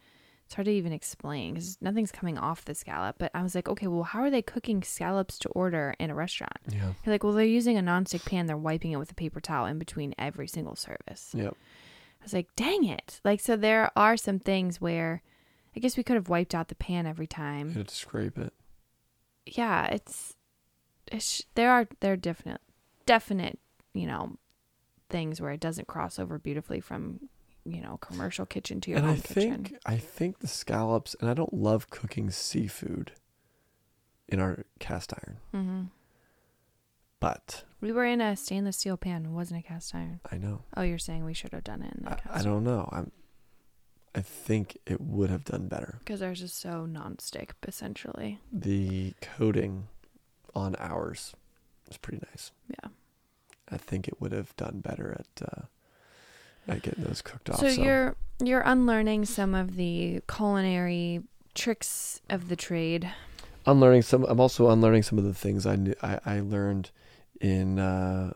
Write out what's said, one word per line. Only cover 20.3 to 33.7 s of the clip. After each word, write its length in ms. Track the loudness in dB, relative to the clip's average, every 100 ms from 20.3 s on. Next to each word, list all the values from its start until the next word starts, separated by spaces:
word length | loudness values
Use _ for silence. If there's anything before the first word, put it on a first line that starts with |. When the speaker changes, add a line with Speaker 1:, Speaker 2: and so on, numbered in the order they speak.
| -18 _ _ _ _ _ _ -10
Speaker 1:
it's, 320 | -6 -4 -6 -4
there 160 | 2 6
are, 160 | 6 4 0
there 140 | 0
are 40 | 0
definite, 440 | -2 -4 -8 -12 _ _ _ _ 4
definite, 540 | 4 4 -4 -4 -8 _ _ _
you 140 | -6 -4
know, 300 | -4 -8 -12 _ _ _ _ _ _ -8
things 280 | -6 -4 -6
where 120 | -6
it 80 | -4
doesn't 280 | -6 -6 -8
cross 300 | -8 -6 -6
over 220 | -8 -6
beautifully 400 | -6 -6 -6 -8
from, 500 | -6 -10 -10 -12 -16 _ _ _
you 160 | -12 -10
know, 180 | -10 -12
commercial 460 | -12 -8 -6 -6 -8
kitchen 340 | -8 -8 -8
to 80 | -2
your 80 | 0
Speaker 2:
And 80 | 2
I 40 |
Speaker 1:
home 100 | 0
kitchen. 420 | 0 0 0 0 -8
Speaker 2:
think, 120 | -10 -4
I 120 | -4
think 420 | -4 -4 -4 -4
the 80 | -8
scallops, 680 | -8 -4 -2 2 0 -2 -4
and 80 | 0
I 60 | 0
don't 180 | -2
love 380 | 0 2 2 0
cooking 400 | -8 -6 -4 -4
seafood 800 | -4 -4 -2 -2 -4 -8 -6 -8 -14 _ _ _ _ _